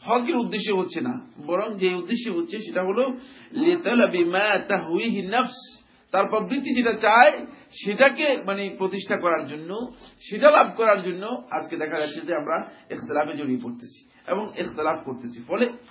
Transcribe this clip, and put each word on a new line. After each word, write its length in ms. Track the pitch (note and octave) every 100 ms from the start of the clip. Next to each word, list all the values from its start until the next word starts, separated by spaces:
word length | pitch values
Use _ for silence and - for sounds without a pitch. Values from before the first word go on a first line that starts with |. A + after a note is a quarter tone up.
হকের 360 | - B3 A#3+ B3+
উদ্দেশ্যে 380 | G3 G#3 G3
হচ্ছে 260 | F#3+ F3 -
না, 200 | B2+ B2 - - D3
বরং 280 | F3+ A3+
যে 200 | G3 F#3
উদ্দেশ্যে 380 | F3+ F3 A#3 A3+
হচ্ছে 260 | E3+ E3+ G#3+
সেটা 240 | G3 F3
হলো 340 | F#3 G#3 C4+ B3+ - - -
লিতালাবি 720 | - E3+ F3 F#3 A#3+ G3+ F3
মা 340 | E3+ F#3 G#3+ F#3+
তাহওয়িহি 640 | - F#3+ E3 F3+ A3+ G#3+
নফস, 640 | F#3+ A#3 A#3+ - - - _ _ _ F#3
তার 120 | G3
প্রবৃত্তি 460 | F#3 F3+ C#4 D4+
যেটা 180 | B3 A#3
চায় 540 | G#3+ G#3+ A3+ D4 B4 - - - -
সেটাকে 580 | G3 G3+ C4+ B3+ D4+ A#3+
মানে 300 | F#3 G3 G3 -
প্রতিষ্ঠা 380 | F#3+ F#3+ - G3+
করার 300 | F3 D#3+ C3+
জন্য, 460 | D3+ E3 G#3 B3 - - - -
সেটা 200 | G3+ D4
লাভ 200 | D4 G#3 G3+
করার 260 | A3 G3+
জন্য 400 | F3 F3 G#3+ B3 -
আজকে 260 | D#3+ D3+ E3
দেখা 220 | D3+ D#3+
যাচ্ছে 220 | D3+ D3+
যে 140 | E3
আমরা 360 | D#3+ D3 D#3+ - - -
ইখতিলাফে 480 | - - D3 D3+ C#3+
জড়িয়ে 200 | C3+ B2+
পড়তেছি 460 | A#2+ A#2+ - - - _ -
এবং 220 | F#3+ G#3+ -
ইখতিলাফ 460 | - - D#3 D#3+
করতেছি। 380 | C3+ A#2+ A#2+ A#2+ B2
ফলে 180 | G3 A#3 - -